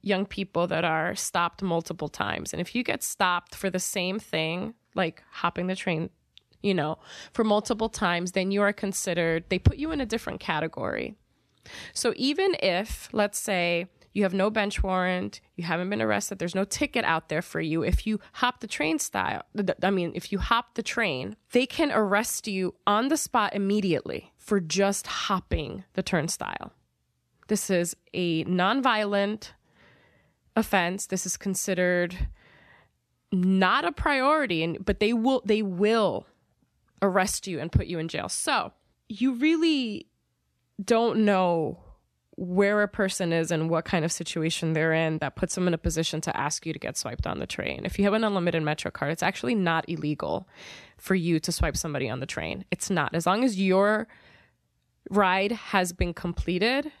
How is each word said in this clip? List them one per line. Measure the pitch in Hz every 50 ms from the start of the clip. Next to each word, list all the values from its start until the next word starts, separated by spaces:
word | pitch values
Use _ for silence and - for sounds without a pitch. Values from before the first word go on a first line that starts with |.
young | - 196 202 185 196
people | - - 202 196 - - 165 175
that | 175 185 160 175
are | 165 160 160 156 180 190
stopped | - - - - 180 175 170 - -
multiple | 196 185 170 170 165 - 170 - 151 147
times. | - - 104 - 80 82 - - -
And | -
if | 180 - -
you | 240 247
get | - - - -
stopped | - - - 196 180 175 175 - _ -
for | - - 190
the | 175 185
same | - - - 196 180 180 190 220
thing, | - - - 165 160 160 165 180 185 220 233 _ _ _ -
like | - 185 160 165 - - _
hopping | - - - 175 - - 180
the | 185 190
train, | 185 - 185 165 156 165 - - _ _ _ _ - _ _ _ _ -
you | 202 190
know, | 175 143 151 160 - - - - - - -
for | - - 220
multiple | 220 208 214 208 - 240 214 220 220
times, | - - 208 175 175 170 175 180
then | - 196 185 190
you | 196 202 202
are | 196 208
considered, | - - 196 190 - - 190 170 175 170 165 160 165 175 -
they | 185 185
put | - - -
you | - 294 320
in | 320 285
a | 262
different | 208 220 233 - - - -
category. | - - 160 151 160 160 - - - 90 - - 64 - 214 - _ _ _ _ _ _ _ _ - - - - - - -
So | - - 240 -
even | - 254 269 294 349 381 392 349 - -
if, | 190 175 180 220 220 - - - - -
let's | 214 208 208 - -
say, | - - 196 180 175 170 175 170 180 185 _ _ _ _ -
you | 202 202
have | 185 180
no | 190 190 214
bench | 214 220 202 202 - - -
warrant, | 190 185 185 180 185 185 180 190 208 - - - _ _
you | - 170
haven't | 170 165 170 180 190
been | 208 220
arrested, | - 220 208 202 208 - 196
there's | 190 170 175 170
no | 190 202
ticket | - - - 294 277 - 240 -
out | - 165 160 - -
there | 156 160
for | 180 - - 165
you, | 160 156 156 165
if | 123 160 180 - -
you | 214 214 202 - - -
hop | - 254 247 247 -
the | -
train | 214 - - 294 311 320 294
style, | - - - 98 - - - - - _ -
th-, | 202 202
th-, | 185 - - -
I | 190
mean, | 202 185 175 170 -
if | 170 - - 202
you |
hop | 185 - - 233 233 240 _ -
the | - 226
train, | - - 247 226 185 135 127 135 196 220 - _ _ -
they | 247 262
can | - - - 320 285 -
arrest | 214 214 190 202 202 - - - - -
you | 220 196 190 185 180 - _ _
on | 208 208 214 247
the | 269 320
spot | 302 - - - 240 208 - -
immediately | 202 196 196 202 214 196 190 160 - - - - - - - _
for | _ - - 208 196
just | 170 156 156 190 196 196 196 - -
hopping | - - - - - 202 185 - - - 165 147 - - 196 185 _ _
the | - 180
turnstile. | - - 165 147 165 - - - 50 50 50 - - - _ _ _ _ _ _ _ _ _ _ _ _ _ _
This | - 214 202 - -
is | 190 175 175 175 - - _ _ -
a | - 180 170 160 160 -
nonviolent | - 185 180 180 196 240 277 262 262 226 214 214 202 202 202 202 202 214 214 - - - _ _ _ _ _ - - _ _ _ _ _ _ _ _ _ _ _ _ -
offense. | 226 220 - - 190 170 175 185 196 -
This | - 190 180 -
is | 180 -
considered | - - 196 185 - - - 185 180 180 180 180 175 175 175 180 - - - - - _ - - - - - - _ _ _ _ _ _ _ _ _ _ _
not | - 185 180 185 190 190 190 180 214 262 320
a | 349 294
priority, | - - 311 285 269 262 277 311 311 285 214 175 160
and, | 160 170 165 - 185
but | - 196 -
they | 208 220 240
will, | 226 220 262 262 247 -
they | 196 208 220
will | 214 196 180 170 208 214 226 226 214 170 110 - - _ _ _ _ _ _ _ _ _ _ _ _ _ _ _
arrest | 202 196 180 196 185 208 - - -
you | 196 175 135
and | 143 170
put | - - 185
you | - 175
in | 165 160 165
jail. | - - -
So | - - - - 320 277 220 - - - _ _ _ _ _ _
you | - 214 - 240 269 254
really | 233 277 311 330 311 330 330 311 277 254 220 208 - - _ _ _ _ _ _ _ _ _ _ _ _ _ _ - 190
don't | - 233 226 233 233 - 220
know | 214 202 202 185 185 175 175 165 156 - 180 - - - - _ _ _ _ _ _ _ -
where | - 185 175 180 190 202 202 208 208
a | 208
person | 202 - - 202 190 - - 185 170 165
is | 165 165 160
and | 170 156 160 165
what | 170 160 170
kind | - - 170 151
of | 165
situation | - - 170 - - 165 156 165 - - 170 160 160
they're | 156 160 165 160
in | 160 165 156 156 156
that | - 135 -
puts | - 190 170 -
them | 185 180
in | 180 170
a |
position | 160 - 170 - 160 165 - - 156
to | - - -
ask | - 135 147 - - -
you | 160 156
to | 151
get | - - -
swiped | - - 113 113 - -
on | 85 92 73
the | -
train. | - - - - - 67 - -
If | 185 - -
you | 196
have | 202 202
an | 220 226
unlimited | 214 202 190 170 175 165 165 156
Metro | 151 151 - - -
card, | - - - 143
it's | 165 -
actually | - 196 196 - - 247 240
not | 208 185 170 165 165 -
illegal | - 175 156 - 151 151 - - 71 80 - 190 - - - - - - - - - _
for | - - - 185
you | 185 160 170 165 156
to | - -
swipe | 165 - - 156 131
somebody | - - 160 143 139 135 110
on | 117 127
the | 135
train. | - - - 80 82 - 190 190 -
It's | - - - -
not. | 196 165 143 - -
As | 170 165
long | 175 190 220 254
as | 262 208 185
your | 196 185 185 190 202 208 214 214 226 - - - - - - - _ _ _ _ _ _ _ _ _ _ _ _ - -
ride | 190 208 202 185 185 190 196 202
has | 233 214 - - - 196 185 175
been | 180 - 185 175 165
completed | - - 175 170 - - - 180 175 202 233 262 277 294 302 - _